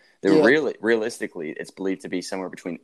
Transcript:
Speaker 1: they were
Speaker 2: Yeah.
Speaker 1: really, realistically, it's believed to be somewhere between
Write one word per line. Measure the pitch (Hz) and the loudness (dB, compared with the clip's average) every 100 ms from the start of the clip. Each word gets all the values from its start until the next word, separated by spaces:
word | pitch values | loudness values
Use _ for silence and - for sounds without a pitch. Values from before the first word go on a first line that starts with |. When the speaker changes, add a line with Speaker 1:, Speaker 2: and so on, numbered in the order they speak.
| _ _ | _ _
Speaker 1:
they | 98 | 4
were | 127 | 6
Speaker 2:
Yeah. | |
Speaker 1:
really, | 120 151 123 - | 6 4 2 -2
realistically, | 107 113 110 - 107 90 78 | 0 2 0 -6 -10 -8 -10
it's | - 87 | -8 -12
believed | - 95 92 | -6 -6 -6
to | 82 | -6
be | 90 | -8
somewhere | 87 95 90 | -6 -8 -8
between | - 92 82 | -10 -12 -8